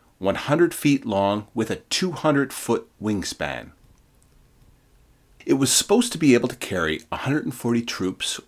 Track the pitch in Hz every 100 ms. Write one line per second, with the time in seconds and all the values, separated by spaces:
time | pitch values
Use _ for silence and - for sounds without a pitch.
0 | _ - 95 - - 156 170 - 151 139
1 | 117 98 98 104 104 113 110 98 - -
2 | 185 147 156 139 135 - - 117 - -
3 | 107 101 - - 73 62 55 - _ _
4 | _ _ _ _ _ _ _ _ _ _
5 | _ _ _ - - 135 135 - - 226
6 | 240 160 151 117 127 - - 90 80 78
7 | - - 131 147 - 123 120 117 117 -
8 | 95 - - -